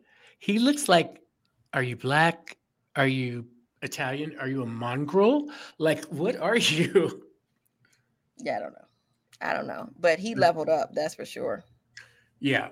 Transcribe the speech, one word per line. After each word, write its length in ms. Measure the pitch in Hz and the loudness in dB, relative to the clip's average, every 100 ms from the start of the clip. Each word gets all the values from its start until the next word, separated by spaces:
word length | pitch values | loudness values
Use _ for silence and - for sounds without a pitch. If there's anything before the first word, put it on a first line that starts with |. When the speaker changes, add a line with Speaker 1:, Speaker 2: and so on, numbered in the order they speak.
| _ _ _ _ | _ _ _ _
Speaker 1:
he 200 | - 214 | -2 2
looks 300 | 254 285 - | 4 2 4
like, 320 | 170 - - _ _ _ _ _ | 4 4 -6 _ _ _ _ _
are 100 | 135 | -2
you 120 | 127 117 | -2 -2
black? 600 | 127 147 165 165 - - _ _ _ 143 | 0 4 4 2 -12 -20 _ _ _ 0
Are 120 | 135 | 2
you 380 | 131 123 120 117 _ _ _ | 2 -4 -6 -12 _ _ _
Italian? 520 | 131 - 135 139 156 147 | -10 -6 -6 -4 -8 -6
Are 80 | 131 | -6
you 160 | 135 | -4
a 20 | 117 | -6
mongrel? 840 | 113 120 127 147 190 214 294 294 - - - | -6 -6 -4 0 4 4 4 -2 -12 -18 -2
Like, 260 | 156 147 - | 0 0 -4
what 300 | 143 190 - | -4 -4 -2
are 200 | 170 233 | 0 2
<laughs> 0 | |
you? 680 | - 156 - 196 160 - - _ _ _ _ _ _ _ _ _ _ - | 2 2 2 2 2 -4 -18 _ _ _ _ _ _ _ _ _ _ -10
Speaker 2:
Yeah, 180 | 165 110 | -6 -6
I 20 | |
don't 140 | 69 | -8
know. 120 | - _ _ _ _ _ _ | -14 _ _ _ _ _ _
I 120 | - | -4
don't 140 | 147 143 | -4 -6
know. 220 | - - - | -10 -14 0
But 200 | 175 160 | 2 2
he 140 | 214 - | -2 2
Speaker 1:
Mm. 40 | |
Speaker 2:
leveled 300 | 175 160 147 | 2 2 0
up, 240 | 160 165 | 0 0
that's 220 | - 156 - | -4 -4 -6
for 100 | - | -12
sure. 380 | - 127 110 - _ _ - - _ _ _ | -6 -6 -6 -10 _ _ -20 -20 _ _ _
Speaker 1:
Yeah, 300 | 139 120 - | 0 0 -2